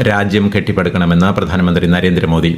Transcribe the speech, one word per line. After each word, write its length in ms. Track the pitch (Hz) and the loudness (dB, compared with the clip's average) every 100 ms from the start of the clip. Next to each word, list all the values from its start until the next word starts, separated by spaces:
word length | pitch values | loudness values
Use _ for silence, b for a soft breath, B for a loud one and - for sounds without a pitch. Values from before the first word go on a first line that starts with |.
| 107 | -2
രാജ്യം 440 | 104 101 104 101 101 | 0 0 0 0 -2
കെട്ടിപ്പടുക്കണമെന്ന് 760 | 101 98 87 90 85 85 92 | -2 -2 -2 0 2 2 2
പ്രധാനമന്ത്രി 560 | 95 85 92 87 87 90 | 0 -2 0 0 0 0
നരേന്ദ്രമോദി. 720 | 87 87 87 80 82 82 | 2 2 0 0 0 0